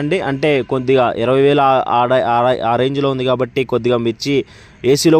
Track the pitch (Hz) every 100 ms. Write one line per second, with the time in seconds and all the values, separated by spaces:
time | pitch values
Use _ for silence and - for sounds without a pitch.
0 | 147 185 135 135 151 143 117 135 127 135
1 | 120 95 117 135 139 143 135 131 - 120
2 | 123 131 110 117 123 127 113 120 131 139
3 | 139 131 127 123 123 135 123 123 117 120
4 | 117 113 139 139 - - - - 123 143
5 | 170 160